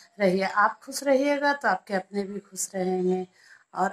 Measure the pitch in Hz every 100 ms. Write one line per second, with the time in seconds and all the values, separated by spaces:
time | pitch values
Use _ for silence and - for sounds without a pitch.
0 | - - 196 190 190 208 214 - - 269
1 | 277 262 285 285 285 277 226 185 - 196
2 | - 202 196 202 - 185 - 190 185 185
3 | 180 185 185 _ - - _ - 196